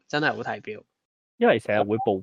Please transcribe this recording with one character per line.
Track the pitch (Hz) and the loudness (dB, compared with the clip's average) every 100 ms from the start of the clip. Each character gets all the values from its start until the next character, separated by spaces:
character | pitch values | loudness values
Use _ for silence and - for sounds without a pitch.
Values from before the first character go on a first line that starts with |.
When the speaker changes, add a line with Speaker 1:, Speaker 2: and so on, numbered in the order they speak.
| - | -6
Speaker 1:
真 | 147 | -2
係 | 147 107 | -2 -2
好 | |
睇 | 113 107 | -6 -10
標。 | - 107 - _ _ _ _ - | -10 -14 -16 _ _ _ _ 0
Speaker 2:
因 | 233 | 2
為 | 120 | 2
成 | - 104 | 2 0
日 | |
會 | 104 110 - | 2 0 0
暴 | 98 | 0